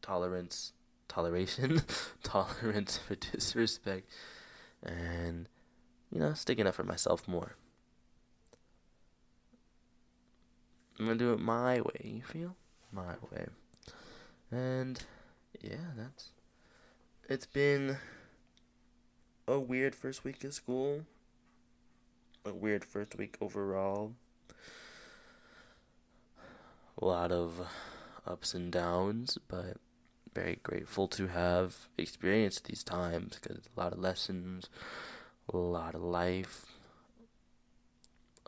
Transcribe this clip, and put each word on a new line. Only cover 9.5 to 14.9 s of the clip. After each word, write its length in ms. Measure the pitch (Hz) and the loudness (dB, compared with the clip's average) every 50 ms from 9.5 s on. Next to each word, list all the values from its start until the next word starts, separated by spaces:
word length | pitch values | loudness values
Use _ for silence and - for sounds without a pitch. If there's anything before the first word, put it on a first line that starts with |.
| - _ _ _ _ _ _ _ _ _ _ _ _ _ _ _ _ _ _ _ _ _ _ _ _ _ _ _ - - | -20 _ _ _ _ _ _ _ _ _ _ _ _ _ _ _ _ _ _ _ _ _ _ _ _ _ _ _ -8 -2
I'm 80 | 110 | 2
gonna 120 | 113 113 117 | 2 4 4
do 140 | 120 120 117 | 6 4 4
it 80 | 107 | 4
my 400 | - 113 113 117 123 127 127 123 | 4 2 4 4 4 4 4 4
way, 200 | - - - - - | 4 0 -2 -4 -6
you 180 | - - 110 127 | -6 -8 -8 -8
feel? 340 | - - 160 170 180 185 - - - - _ - - 104 | -8 -8 -6 -6 -6 -8 -12 -18 -20 -20 _ -20 -12 -8
My 220 | 95 90 90 85 - - - | -8 -6 -6 -6 -8 -10 -10
way. 160 | - 50 50 - - - - _ - - - - - - - - - - - - - - - - | -8 -8 -8 -8 -10 -14 -20 _ -20 -20 -20 -18 -18 -18 -18 -18 -18 -18 -20 -20 -20 -20 -12 -6
And, 520 | 123 123 127 127 127 131 131 131 | -4 -2 0 0 0 0 -2 -2